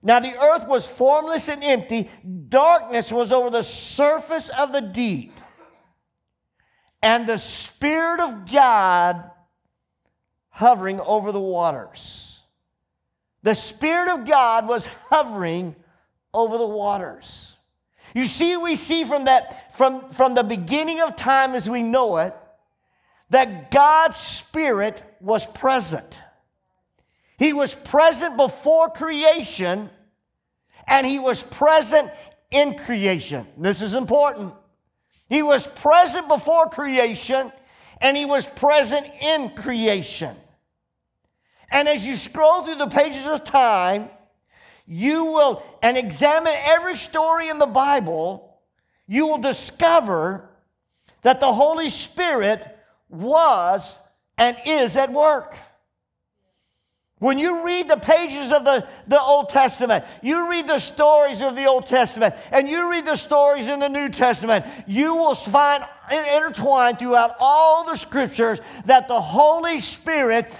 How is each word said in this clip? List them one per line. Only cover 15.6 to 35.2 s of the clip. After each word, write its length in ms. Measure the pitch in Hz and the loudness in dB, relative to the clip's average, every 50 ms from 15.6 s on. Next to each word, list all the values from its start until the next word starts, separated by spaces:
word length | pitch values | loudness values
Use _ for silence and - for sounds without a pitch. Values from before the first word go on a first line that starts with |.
| 185 170 151 - _ _ _ _ _ _ _ _ _ _ - | -8 -10 -14 -16 _ _ _ _ _ _ _ _ _ _ -4
over 240 | 214 233 226 220 233 | -2 -2 -2 -2 -4
the 80 | 233 | -4
waters. 920 | 214 214 214 202 202 202 202 180 147 - - - - - - - - _ _ _ _ _ _ _ _ _ _ _ - - | -4 -6 -6 -6 -4 -6 -6 -8 -12 -14 -18 -20 -20 -20 -20 -20 -20 _ _ _ _ _ _ _ _ _ _ _ -10 -6
You 120 | 233 254 | -6 -6
see, 300 | 208 - - 330 339 359 | -4 -4 -2 -2 -2 -2
we 220 | 349 339 339 311 - | -2 -4 -4 -6 -6
see 260 | - - 320 330 320 | -4 -4 -4 -4 -2
from 220 | 220 285 285 269 | -2 -4 -2 2
that, 500 | 262 262 247 - - - - - _ _ | 4 2 2 2 -2 -12 -20 -20 _ _
from, 340 | - 262 262 262 262 - - - | 2 2 2 2 -2 -12 -16 0
from 200 | - 254 262 247 | 2 2 2 4
the 120 | 247 240 | 0 0
beginning 560 | 208 233 196 175 160 254 294 311 320 330 320 | 0 -4 -6 -6 -4 -2 -2 -2 -4 -2 -2
of 160 | 330 311 - - | -2 -4 -4 -6
time 380 | - 240 269 269 269 262 254 | -2 0 2 2 2 0 -2
as 140 | 247 170 214 | -6 -6 -6
we 140 | 240 247 233 | -4 -4 -4
know 320 | 226 226 262 254 220 180 160 | 0 0 0 0 0 0 -2
it, 140 | 165 185 - - - _ _ _ _ _ _ _ _ _ _ _ _ _ _ _ _ _ | -2 -4 -6 -12 -20 _ _ _ _ _ _ _ _ _ _ _ _ _ _ _ _ _
that 380 | - 262 262 240 196 170 139 - | 2 2 2 2 -2 -12 -12 0
God's 460 | - 277 285 302 311 311 320 320 - | 4 4 6 6 6 4 4 2 0
Spirit 880 | - - - - - - _ - 311 320 285 226 196 202 220 208 - - - _ _ | -4 -10 -10 -12 -12 -14 _ -6 -4 -2 -2 0 0 -2 -4 -6 -10 -18 -20 _ _
was 260 | 185 190 226 208 - - | -4 -2 -2 -2 -2 -6
present. 760 | - - - 262 262 254 202 160 160 131 - - - - - _ _ _ _ _ _ _ _ _ _ _ _ _ _ _ _ _ _ _ _ _ _ _ | -12 -2 0 0 0 0 -2 -4 -10 -10 -12 -16 -20 -20 -20 _ _ _ _ _ _ _ _ _ _ _ _ _ _ _ _ _ _ _ _ _ _ _
He 140 | 262 311 | 0 0
was 240 | 294 285 285 - - | 0 0 -2 -4 -4
present 600 | - - - - 285 320 330 311 233 330 339 254 233 | -12 -12 -2 2 4 6 4 4 2 -6 -6 0 0
before 520 | 277 233 - - - 285 320 320 330 320 | 0 0 0 -4 0 2 4 4 4 2
creation, 1000 | 320 - 302 320 320 294 302 311 320 339 247 - - - 185 175 180 208 214 202 - _ _ _ _ _ _ _ _ _ _ _ _ _ _ _ _ _ - - | -2 -8 -8 -8 -6 2 4 4 4 2 -2 -10 -10 -6 -4 -4 -4 -6 -8 -14 -18 _ _ _ _ _ _ _ _ _ _ _ _ _ _ _ _ _ -2 2
and 180 | 269 277 262 | 2 2 2
he 140 | 262 269 277 | 0 -4 -2
was 240 | 262 262 233 - - | -2 -2 -2 -2 -6
present 640 | - - - 277 302 311 311 302 214 294 302 285 202 - - - - _ _ _ _ | -16 -6 0 2 4 4 4 2 4 2 2 2 2 -8 -18 -20 -20 _ _ _ _
in 260 | 247 285 294 285 214 185 | 0 0 2 0 -2 -8
creation. 680 | - - 240 208 196 196 185 160 - - 143 131 110 - _ 139 | -10 -8 -6 -2 -2 -2 -2 -2 -4 -8 -10 -10 -10 -12 _ -6
This 240 | 160 190 202 - | -4 -4 -2 -2
is 120 | 208 208 196 | -4 -6 -4
important. 600 | 262 262 170 240 294 294 285 277 294 302 175 - - _ _ _ _ _ _ _ _ _ _ _ _ | -4 -2 0 2 2 2 2 0 -4 -10 -14 -14 -18 _ _ _ _ _ _ _ _ _ _ _ _